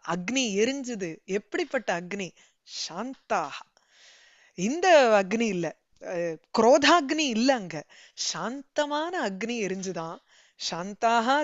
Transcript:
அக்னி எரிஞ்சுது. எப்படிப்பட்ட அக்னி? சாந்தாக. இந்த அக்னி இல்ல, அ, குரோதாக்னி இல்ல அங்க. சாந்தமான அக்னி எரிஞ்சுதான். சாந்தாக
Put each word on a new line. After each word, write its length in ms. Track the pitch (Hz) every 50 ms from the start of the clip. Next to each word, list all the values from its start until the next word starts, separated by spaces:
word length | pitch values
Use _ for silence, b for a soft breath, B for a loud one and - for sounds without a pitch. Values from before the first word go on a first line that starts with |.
| _
அக்னி 500 | 160 170 180 175 196 247 269 254 220 190
எரிஞ்சுது. 680 | 196 220 254 269 277 254 247 240 196 190 165 160 - _
எப்படிப்பட்ட 760 | - 190 196 - _ - 349 349 - - 247 208 - 185 170
அக்னி? 300 | 180 175 202 202 190 160 - b b b b b _ - - - - -
சாந்தாக. 600 | 156 180 226 262 262 - _ - 220 185 156 139 - - - _ _ b b b b b b b b b b b b b b b b
இந்த 440 | - 180 226 285 349 370 370 339 294 254 233 214 202 196
அக்னி 140 | 180 220 220
இல்ல, 340 | 233 220 190 175 170 151 - _ _ _ _ _ -
அ, 340 | 180 185 170 170 170 160 - _ _ -
குரோதாக்னி 600 | 240 220 233 277 311 277 302 339 349 277 262 320
இல்ல 360 | 311 311 269 226 214 240 277 269
அங்க. 300 | 233 190 170 156 147 - B B B B B B
சாந்தமான 1120 | - - - - 160 175 214 262 285 269 _ _ 302 294 285 294 294 311 349 370 349 269
அக்னி 320 | 202 190 185 226 226 247 233
எரிஞ்சுதான். 580 | 208 185 190 190 180 190 180 170 165 160 185 254 _ b b b b b b - - -
சாந்தாக 720 | 180 165 180 202 208 - - 226 233 233 220 247 269 294